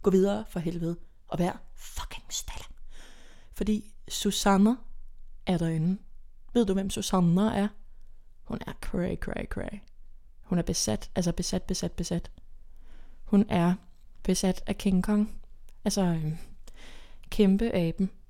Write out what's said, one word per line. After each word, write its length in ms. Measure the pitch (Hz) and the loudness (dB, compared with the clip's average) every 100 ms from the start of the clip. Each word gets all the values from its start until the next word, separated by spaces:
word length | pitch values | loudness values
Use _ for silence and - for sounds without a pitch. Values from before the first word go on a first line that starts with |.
Gå 80 | 202 | 6
videre 320 | 190 196 208 220 | 6 4 2 -2
for 100 | 185 | -4
helvede. 360 | 165 170 165 170 - - - | -4 -2 -2 -4 -8 -18 -8
Og 120 | 156 | 0
vær 220 | 175 - - - | 0 -2 -10 -14
fucking 500 | - - - - - | -10 -8 -8 -10 -8
stille. 360 | - - - - - - - - - - - - - | -8 -8 -10 -12 -12 -12 -12 -14 -18 -18 -18 -18 -4
Fordi 380 | 202 214 - - - | 0 0 -2 -16 -8
Susanne 680 | - 208 190 208 196 208 254 - - - - - - - | -2 0 2 4 8 6 4 -4 -10 -10 -12 -12 -10 0
er 120 | 175 | 0
derinde. 400 | 165 160 165 190 - - - - - | 2 2 0 0 -4 -16 -16 -16 -2
Ved 120 | 240 208 | 2 4
du, 80 | |
hvem 160 | 190 196 | 2 0
Susanne 680 | - 196 190 175 175 214 208 | -4 2 4 6 6 4 2
er? 120 | 202 - - - - - - - | 0 -2 -16 -16 -16 -16 -18 -18
Hun 140 | - - - | -10 -8 -8
er 40 | - | -8
cray, 360 | - 190 175 170 | -4 -2 -2 -4
cray, 280 | - - - | -4 -6 -6
cray. 300 | - - 208 - - - - - - | -6 -6 -8 -14 -16 -16 -16 -18 -20
Hun 140 | - 175 | -2 0
er 40 | |
besat, 460 | 165 160 - 214 - - | 2 0 0 -2 -2 0
altså 160 | 170 | 0
besat, 320 | 170 175 185 | 0 -2 -2
besat, 280 | - 190 175 | -2 -2 -2
besat. 400 | - 175 170 - - - - - - - - - - | -4 -2 -2 -4 -14 -16 -16 -16 -16 -14 -14 -14 -12
Hun 220 | - 202 202 | 4 6 6
er 240 | 180 175 185 - - - - | 4 4 2 -2 -20 -20 -6
besat 400 | - 185 190 185 - | 0 2 4 0 -2
af 100 | 196 | 0
King 260 | - 190 | 4 4
Kong. 280 | 185 208 214 - - - - - 214 | 4 4 2 -2 -12 -14 -16 -4 0
Altså, 160 | 202 | 2
øhm, 360 | 185 165 156 160 - - - - - - - - - | 2 2 0 -4 -8 -12 -14 -14 -14 -14 -16 -16 -6
kæmpe 460 | - 196 196 226 - | 4 6 6 4 2
aben. 340 | 165 160 190 - - | 0 2 -2 -2 -20